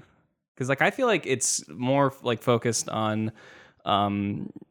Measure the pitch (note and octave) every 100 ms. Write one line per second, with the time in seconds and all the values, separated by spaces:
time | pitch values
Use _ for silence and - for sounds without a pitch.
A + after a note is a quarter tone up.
0 | - _ _ _ _ - B2+ C3+ E3 G#3
1 | B3 F#3 - A#2+ - - - E2+ B2 C#3
2 | C3+ - B2 A2+ - A#2 A#2+ A2 - A2
3 | A2 G#2+ A2 - - - - _ - G2+
4 | G2+ G2+ G2+ G2+ - - -